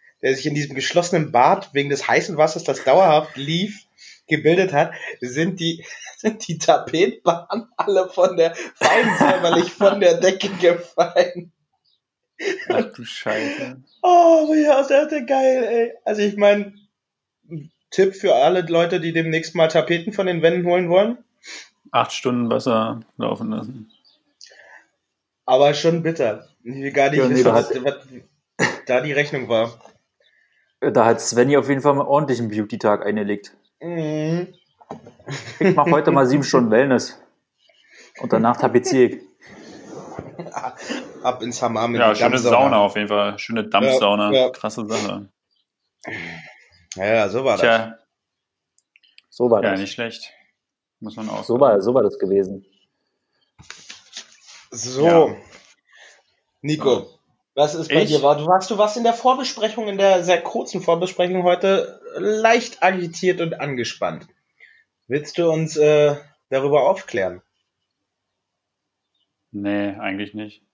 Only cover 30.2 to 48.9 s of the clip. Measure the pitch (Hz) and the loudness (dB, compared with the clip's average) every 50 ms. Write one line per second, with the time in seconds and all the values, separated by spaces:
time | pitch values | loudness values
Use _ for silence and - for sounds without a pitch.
30.2 | _ _ _ _ _ _ _ _ _ _ _ _ 127 127 107 127 110 113 117 117 | _ _ _ _ _ _ _ _ _ _ _ _ -4 0 2 4 4 4 2 0
31.2 | - - 113 120 123 139 147 139 117 131 143 135 131 147 139 135 - - 139 147 | -2 -2 0 2 2 4 2 2 2 0 -2 0 2 2 2 2 0 0 0 0
32.2 | 151 135 127 117 117 110 104 110 104 104 120 98 - 107 104 - 95 104 104 107 | 0 0 -2 -4 -4 -4 -4 -4 -6 -6 -6 -4 0 0 0 0 -2 -4 -4 -4
33.2 | 101 101 101 101 - - _ _ _ _ _ _ 151 170 175 165 156 151 156 156 | -4 -4 -4 -6 -8 -16 _ _ _ _ _ _ -14 -10 -8 -6 -6 -6 -6 -4
34.2 | 151 160 165 175 180 190 - _ _ _ _ _ _ _ - - - - _ _ | -4 -4 -4 -4 -6 -8 -14 _ _ _ _ _ _ _ -20 -20 -20 -20 _ _
35.2 | _ - 139 - - - - - - 190 165 151 143 170 151 151 - 160 - 139 | _ -12 -12 -12 -12 -16 -6 0 0 2 2 2 2 2 2 2 2 2 2 2
36.2 | 135 123 135 147 135 - - 131 120 110 110 117 139 139 127 113 - - - - | 2 2 2 0 0 2 2 2 2 4 4 4 4 4 2 0 -2 -6 -12 -20
37.2 | - _ _ _ _ _ _ _ _ _ _ _ _ _ _ - - _ _ - | -20 _ _ _ _ _ _ _ _ _ _ _ _ _ _ -20 -20 _ _ -14
38.2 | 127 117 117 113 110 117 120 - - - 120 123 123 127 135 131 123 110 - - | -4 -2 0 2 2 2 0 0 0 2 2 0 0 2 4 4 4 2 2 -6
39.2 | - - _ _ _ - - - - - - - - - - - - - - - | -14 -20 _ _ _ -20 -20 -20 -20 -20 -20 -20 -20 -20 -18 -18 -18 -16 -16 -16
40.2 | - - - - 165 - - - - 127 - - - - 135 - - - - - | -16 -16 -16 -16 -16 -14 -12 -10 -10 -10 -12 -12 -12 -10 -10 -10 -12 -14 -18 -6
41.2 | - 123 123 - 113 123 117 - 127 117 113 110 117 120 117 117 117 110 104 - | -4 -4 -4 -4 -8 -10 -6 -4 -4 -4 -2 -2 -2 -2 0 2 4 4 4 4
42.2 | 117 120 123 127 117 120 120 123 135 139 120 104 101 98 - 107 104 101 104 104 | 2 2 2 2 2 4 4 4 4 4 4 4 2 2 0 -4 -4 -2 0 0
43.2 | 101 101 101 - - - 117 113 104 107 - 101 110 135 131 131 107 101 104 104 | 0 -2 -4 -8 -10 -6 -6 -6 -4 0 0 2 2 2 2 2 4 2 2 2
44.2 | 107 104 131 131 127 127 - - - 107 - 123 110 104 113 104 107 98 98 101 | 0 2 2 2 2 0 -2 -6 -10 -8 -8 -8 -8 -6 -6 -4 -4 -6 -8 -10
45.2 | 101 95 _ _ _ _ _ _ _ _ _ _ _ _ _ _ - - - - | -12 -16 _ _ _ _ _ _ _ _ _ _ _ _ _ _ -16 -14 -14 -12
46.2 | 85 85 85 82 80 - - _ _ _ _ _ _ _ - 92 95 104 113 113 | -14 -14 -16 -18 -20 -20 -20 _ _ _ _ _ _ _ -10 -6 -2 0 0 0
47.2 | 104 95 101 123 135 131 104 95 123 117 113 113 110 110 - - _ _ _ _ | 0 0 -2 -2 -2 0 0 2 2 2 2 2 0 -6 -12 -20 _ _ _ _
48.2 | _ _ _ _ _ _ _ _ _ _ _ _ _ _ | _ _ _ _ _ _ _ _ _ _ _ _ _ _